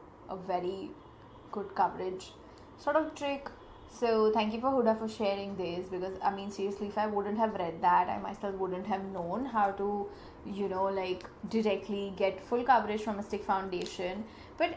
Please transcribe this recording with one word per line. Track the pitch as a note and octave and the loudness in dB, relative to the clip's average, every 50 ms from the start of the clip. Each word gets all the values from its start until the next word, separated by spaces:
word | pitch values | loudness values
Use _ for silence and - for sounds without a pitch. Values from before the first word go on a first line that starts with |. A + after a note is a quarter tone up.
| - - - - - - | -20 -20 -20 -16 -12 -10
a | F#3+ | -10
very | F#3+ F3 F#3+ F3+ F3+ F3 F3+ F#3+ G3 - - - - - - - - - - - - - - | -6 -2 -2 0 0 0 -2 -4 -4 -8 -10 -12 -14 -18 -20 -20 -20 -20 -20 -20 -20 -16 -8
good | - G#3+ G3 - - | -6 -6 -6 -2 2
coverage | - F3+ F3 - - F#3 F#3 F#3 F#3 - - - - - - - - - - - | 2 2 2 2 -2 -4 -4 -4 -6 -10 -14 -16 -18 -20 -20 -20 -20 -20 -20 -20
sort | - - C#4+ D4 | -4 0 2 4
of | D#4+ D4+ D#4 - | 4 4 2 -2
trick. | - C#4+ C#4 C#4 C#4 C#4 - - - - - - - - - | -4 -2 -2 -2 -2 -4 -10 -12 -14 -18 -18 -18 -18 -18 -18
So | - - A#3+ A3+ A3+ A3 G#3+ G#3+ | -4 0 2 4 6 6 6 6
thank | G#3+ A3+ G#3+ G#3+ | 6 4 4 2
you | A3+ A3+ | 0 0
for | B3 C4+ | 2 4
Huda | C4+ B3+ A3+ A3 A3 A3 | 4 6 6 6 4 4
for | A3 A3 | 0 -4
sharing | - - G#3+ G3 G3 G3+ G3 G3+ G3 | -2 0 2 2 2 0 -2 -4 -4
this, | F#3+ F3+ E3+ E3+ F3+ F#3 F#3 | -2 -2 -2 -2 -4 -4 -4
because, | F#3+ F3+ F#3 F#3+ F#3+ - | -4 -4 -2 -4 -4 0
I | - G3 G3 | 0 0 0
mean, | G3 G3 G3+ | 0 -4 -6
seriously, | - - F#3+ G3+ G3+ - G#3 G3+ | -4 -2 -2 -2 -2 -2 -4 -2
if | - G#3 | 0 0
I | G#3+ | 0
wouldn't | G#3+ G#3 G3+ G3+ G3+ G#3+ A3+ | 2 2 0 0 0 2 2
have | A3+ G#3+ G3 | 2 2 2
read | F#3+ F3 E3 E3 E3+ | 0 -2 -4 -2 2
that, | F#3 F3 F3+ F3+ F3+ G#3 | 4 6 6 6 6 4
I | G#3 G3+ | 0 -4
myself | G3 F#3+ G3 - G#3 G3 F#3+ | -4 -6 -6 -4 -4 -4 -2
wouldn't | F#3+ F#3+ F3+ F3+ F#3 F#3+ | -2 -2 -2 -2 -2 -2
have | G#3+ F#3+ G3 G3 | -2 -2 -2 -2
known | G3 F#3+ F3+ E3+ E3+ F#3 A#3 C#4 | -4 -4 -4 -4 -2 -2 -2 -2
how | B3+ A3+ G#3+ G3+ G3 | 0 2 2 2 2
to, | G3 G3+ G3 G3+ G#3 G3+ G3+ G3+ - - - - - - - | 2 0 -2 0 0 -2 -4 -6 -8 -14 -16 -18 -18 -14 -10
you | - G3 G3+ G3+ F#3+ | -8 -4 -2 -2 -2
know, | F#3 F#3+ F#3+ | 0 0 0
like, | G3 G3 F#3+ F#3 F#3 F#3 F#3 - - - - - F3 | 0 0 0 -2 -2 -4 -4 -8 -12 -12 -12 -6 -2
directly | A3 A3 A3 G#3+ G3 G3+ - - G3+ G3+ G3+ G3 F#3+ | 0 2 2 2 2 0 -2 -4 -4 -4 -4 -4 0
get | - G3 F#3 F#3+ - | 2 2 2 2 -2
full | - - B3 A#3+ | -4 -2 0 2
coverage | B3 C#4 B3+ A3+ G#3+ G#3 G#3+ A3 | 6 6 6 6 4 2 -2 -2
from | G#3+ A3+ G3+ G3+ | -2 -4 -4 -4
a | |
stick | G#3 - G#3+ G3 | -4 -4 -6 -4
foundation. | - G#3+ G3 F#3+ F#3+ F#3+ F3+ F3 F3 - - - F3+ F3+ F#3+ G#3 A3 - - - - - - - | 0 0 0 0 0 -2 -4 -4 -4 -6 -4 -4 -4 -4 -4 -6 -8 -10 -12 -18 -18 -10 -2 0
But | E4+ - - | 0 0 2